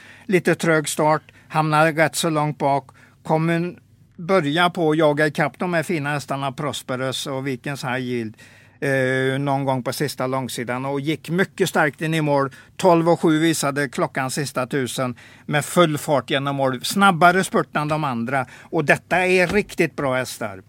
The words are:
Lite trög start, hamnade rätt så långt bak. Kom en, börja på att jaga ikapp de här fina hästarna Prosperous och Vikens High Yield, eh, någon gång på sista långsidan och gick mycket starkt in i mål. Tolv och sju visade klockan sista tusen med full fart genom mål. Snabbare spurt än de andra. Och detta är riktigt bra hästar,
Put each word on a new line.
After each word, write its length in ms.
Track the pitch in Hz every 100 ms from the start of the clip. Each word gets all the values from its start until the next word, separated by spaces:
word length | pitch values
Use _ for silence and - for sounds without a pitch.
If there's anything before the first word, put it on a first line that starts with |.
| - - -
Lite 300 | 180 180 160
trög 340 | 170 156 147
start, 340 | - 156 151 - - -
hamnade 440 | 156 156 151 160
rätt 240 | 156 151 -
så 140 | 170
långt 280 | 156 151 -
bak. 320 | 143 139 - - - _
Kom 260 | - 160 165
en, 300 | 165 175 - _ _ _ -
börja 520 | 170 190 143 160 175
på 220 | 180 156
att 60 | 156
jaga 300 | 151 147 151
ikapp 320 | 160 147 -
de 140 | 180
här 100 | 170
fina 260 | 147 165 143
hästarna 420 | 147 - 139 139
Prosperous 760 | 131 147 113 - 127 131 117 156
och 200 | 131 135
Vikens 360 | 123 147 135
High 160 | 131 127
Yield, 380 | 123 120 110 - - - - -
eh, 580 | 139 135 127 131 131 135
någon 260 | 143 139 135
gång 180 | 131
på 100 | 131
sista 340 | - 143 - 131
långsidan 580 | 131 120 - 117 123 135
och 140 | 143
gick 300 | 143 151 -
mycket 400 | 175 190 - 185
starkt 320 | 190 151 -
in 120 | 160
i 80 | 160
mål. 300 | 151 143 135 - - -
Tolv 320 | 190 170 165
och 100 | 165
sju 200 | 175 156
visade 500 | 165 151 143 139 139
klockan 420 | - 160 - 131
sista 360 | 156 135 - 123
tusen 480 | 147 120 - 127 123 - - -
med 200 | 147 -
full 320 | 180 170 147
fart 320 | - 139 -
genom 260 | 139 143 139
mål. 240 | 131 127
Snabbare 600 | - 196 196 160 175 185
spurt 320 | 180 196 147 156
än 120 | 151
de 160 | 156
andra. 420 | 147 117 117 135 127 -
Och 240 | - 165 147
detta 320 | 160 - 175 185
är 200 | 185 170
riktigt 480 | 208 - - 165 -
bra 200 | 139 127
hästar, 460 | 123 - 107 95